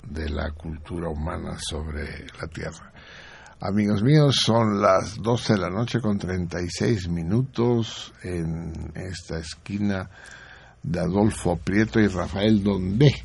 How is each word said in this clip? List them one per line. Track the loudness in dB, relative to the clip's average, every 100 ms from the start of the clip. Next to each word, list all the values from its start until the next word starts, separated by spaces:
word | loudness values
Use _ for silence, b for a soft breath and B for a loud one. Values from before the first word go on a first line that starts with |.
| -12
de | -8 -6
la | -4 -6
cultura | -8 -12 -12 -10 -8 -6
humana | -6 -6 -6 -8 -10
sobre | -8 -8 -8 -8 -8 -10 -14 -12
la | -12
Tierra. | -8 -10 -12 -20 B B B B B B B
Amigos | -2 0 2 2
míos, | 6 6 6 4 4
son | 4 4 4
las | 4 4 2 -4
doce | -2 0 2
de | 0
la | 0
noche | -2 -2 -2
con | 0 -2
treinta | -2 -2 -2 -4
y | -4
seis | 0 0 0 0
minutos | -4 0 0 0 0 2 2 -2 -8 -16 -12
en | -6 -4 -4 -4 -6 -8 -10
esta | -10 -10 -12 -8 -8
esquina | -8 -14 -8 -4 -2 -2 -6 B B B B B B B
de | -6 -2
Adolfo | 0 4 2 2 0 0
Prieto | 2 2 4 4
y | 4
Rafael | 2 -4 2 4 4
Donde. | 4 0 0 6 6 4